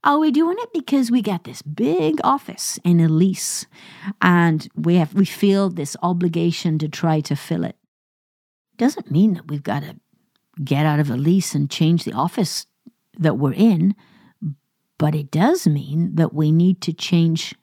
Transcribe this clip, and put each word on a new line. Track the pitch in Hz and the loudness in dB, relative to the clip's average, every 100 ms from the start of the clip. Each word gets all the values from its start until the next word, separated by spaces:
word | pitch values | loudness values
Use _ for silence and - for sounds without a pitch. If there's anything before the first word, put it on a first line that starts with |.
Are | 285 294 | 2 2
we | 311 | 2
doing | 262 330 392 | 2 0 -2
it | 466 | -6
because | 339 - 277 240 | -8 -2 -2 2
we | 247 | 0
got | 208 180 | 0 -6
this | - 123 | -8 -14
big | 147 151 247 349 311 311 | -12 -4 -2 0 0 0
office | - 277 - - - - | 0 -2 -4 -10 -10 -4
in | 175 170 | 2 4
a | 165 | 4
lease | 156 190 185 - - - - - - 196 - | 4 2 0 -6 -8 -12 -20 -20 -16 -14 0
and | 180 175 170 156 - | 2 4 4 0 -4
we | - 160 | -4 0
have, | 180 202 | 2 2
we | - 190 | 0 -2
feel | - 202 196 196 | 2 2 2 0
this | 175 180 - | -4 -8 -4
obligation | 175 175 175 165 170 165 175 156 | -4 0 0 0 -2 -2 -2 -2
to | 151 | -4
try | - 170 156 | -2 0 0
to | 151 143 | -2 -6
fill | - 165 | -4 -6
it? | - - _ _ _ _ _ _ _ _ _ _ | -6 -10 _ _ _ _ _ _ _ _ _ _
Doesn't | 240 - - | -2 -2 -2
mean | 151 214 | 2 2
that | 170 - | 0 -6
we've | 147 | -10
got | 139 139 | -6 -6
to | 147 - _ _ _ _ _ - | -8 -18 _ _ _ _ _ -12
get | 135 139 151 | -4 0 2
out | 147 | 2
of | 143 | 0
a | 120 | 0
lease | 147 190 - | 2 2 0
and | 143 143 | -2 -4
change | - 160 170 | 0 2 2
the | - | 0
office | - 160 - 180 - - _ - _ _ - | -4 -4 -2 -4 -4 -12 _ -20 _ _ -2
that | 156 107 | 0 2
we're | 147 | 0
in, | - 226 175 185 202 _ _ _ _ 165 143 _ _ _ _ | 4 4 4 2 0 _ _ _ _ -10 -10 _ _ _ _
but | 151 | -2
it | 151 143 | -2 -4
does | 156 226 359 - | 0 2 2 2
mean | 143 139 151 175 | 0 -2 -4 -2
that | 165 165 | 0 0
we | 151 156 | 2 2
need | 160 180 180 | 4 4 2
to | - | -4
change | 165 - 175 165 160 - - | -8 0 2 2 0 -6 -16